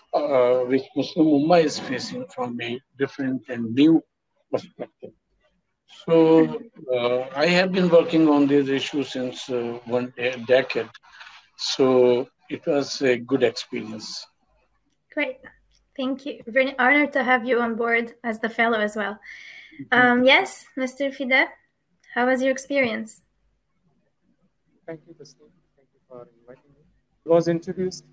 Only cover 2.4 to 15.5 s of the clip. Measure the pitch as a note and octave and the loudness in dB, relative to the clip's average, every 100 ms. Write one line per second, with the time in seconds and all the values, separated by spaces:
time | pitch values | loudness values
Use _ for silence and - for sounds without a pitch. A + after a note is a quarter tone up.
2.4 | B2 A#2+ A#2 B2 _ B2+ C3+ - C3 C3 | -10 -8 -8 -10 _ -6 -6 -4 -6 -6
3.4 | - A#2 A2+ A#2+ D#3 D#3+ - _ _ _ | -8 -8 -4 2 4 4 0 _ _ _
4.4 | _ B2+ - - A#2 _ B2+ _ _ _ | _ -8 -8 -16 -16 _ -20 _ _ _
5.4 | _ _ _ _ _ - - E3 D#3+ D#3+ | _ _ _ _ _ -12 0 4 6 6
6.4 | D#3 D3+ - - C#3+ B2 A#2+ B2+ C3 C3+ | 4 -2 -14 -14 -4 -2 0 -2 -4 -2
7.4 | D#3+ F3 F#3+ F#3 F3+ E3 D#3+ D#3+ D#3+ C#3+ | 2 2 2 0 4 4 4 4 4 4
8.4 | C#3 C#3+ C3+ C3+ B2+ D3 C3+ C3 B2+ B2 | 4 2 2 -2 -4 -6 -6 -6 -8 -10
9.4 | - B2 A#2 A#2+ A#2 B2 B2 B2 B2 B2+ | -8 -6 -6 -8 -6 -4 -4 -6 -6 -4
10.4 | A2+ C3 B2+ B2 A2+ - _ - - - | 2 2 2 -6 -8 -14 _ -20 -20 -20
11.4 | _ - - - C3 B2+ B2 A#2+ C3+ _ | _ -12 -6 0 4 4 4 2 -2 _
12.4 | - C#3+ E3+ C#3+ C3+ - C3+ A#2+ A#2+ C3+ | -14 -10 -4 -2 -4 -2 -2 -2 -2 0
13.4 | A#2+ - - A#2+ A2 A2 - - - _ | 0 -2 -10 -10 -10 -12 -14 -16 -18 _
14.4 | _ _ _ _ _ _ _ D4+ C4+ B3+ | _ _ _ _ _ _ _ -8 -8 -8
15.4 | - | -18